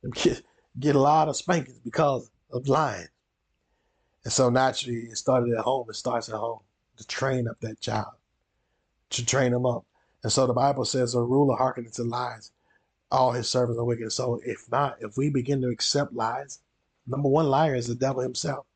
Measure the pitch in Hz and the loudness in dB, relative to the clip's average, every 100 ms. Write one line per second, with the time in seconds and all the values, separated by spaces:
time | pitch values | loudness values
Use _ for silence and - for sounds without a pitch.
0 | - - - 120 - _ _ - 143 143 | -10 0 0 0 -10 _ _ -4 2 4
1 | 135 156 156 143 - 175 127 - - - | 6 4 4 0 -2 -2 -2 -12 -8 0
2 | 151 131 - _ _ 123 131 135 147 98 | 2 2 -6 _ _ -6 2 2 2 -4
3 | 82 _ _ _ _ _ _ _ _ _ | -12 _ _ _ _ _ _ _ _ _
4 | _ _ - - 127 123 131 127 123 117 | _ _ -4 2 4 4 2 0 -6 -8
5 | 117 110 - 127 120 117 113 135 117 107 | -8 -8 0 2 2 0 0 -2 -4 -8
6 | - 120 113 107 113 117 _ _ _ _ | -4 -4 -4 -6 -6 -8 _ _ _ _
7 | - - 135 131 117 - 107 110 - 110 | -12 -4 -2 0 -4 -6 -12 -8 -4 -4
8 | 104 - _ _ _ _ _ _ _ _ | -4 -12 _ _ _ _ _ _ _ _
9 | _ - 117 127 127 120 127 117 _ _ | _ -6 -2 2 2 2 0 -4 _ _
10 | _ _ 117 120 127 110 139 139 117 131 | _ _ -2 2 2 4 2 2 -2 0
11 | 123 120 120 131 143 117 131 131 117 - | 0 0 2 4 4 4 0 0 -10 -6
12 | 117 123 123 113 - _ _ _ _ _ | -4 -4 -6 -8 -20 _ _ _ _ _
13 | _ 131 127 123 113 127 123 117 120 117 | _ 2 2 2 0 0 0 0 -2 -2
14 | 110 - 127 120 120 107 - 120 143 107 | -4 -4 -2 -4 -4 -10 -4 0 0 -4
15 | 107 104 143 139 123 139 127 120 - 147 | -10 -2 0 0 0 0 0 -2 0 0
16 | 143 120 113 127 139 - _ _ _ _ | -2 -2 -4 -4 -10 -18 _ _ _ _
17 | - 135 143 143 156 135 160 131 120 123 | -8 -2 2 4 4 4 2 0 -4 -2
18 | 131 131 127 123 160 135 - | -2 0 -4 -4 -6 -6 -10